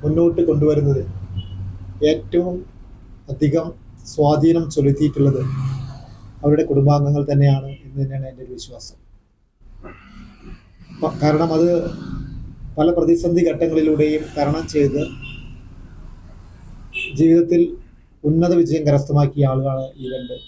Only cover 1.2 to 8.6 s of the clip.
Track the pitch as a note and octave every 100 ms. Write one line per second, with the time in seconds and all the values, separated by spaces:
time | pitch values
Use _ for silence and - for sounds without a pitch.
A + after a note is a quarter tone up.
1.2 | - - - - - - - - D3 D#3
2.2 | - F3 F3 F3+ F3+ - - - - -
3.2 | - C3+ D3 E3 E3 - - - - -
4.2 | D3 D3+ D#3+ E3 D#3 D#3 C#3 C#3 D3+ C#3+
5.2 | C#3 C3 C3 - - - - - - -
6.2 | - - D3 D3+ - C#3 C#3 D3 C#3+ D3
7.2 | D3 C#3+ C#3+ C3+ C3+ C#3 C3+ C3+ C3+ C3+
8.2 | C3+ B2+ B2+ A#2+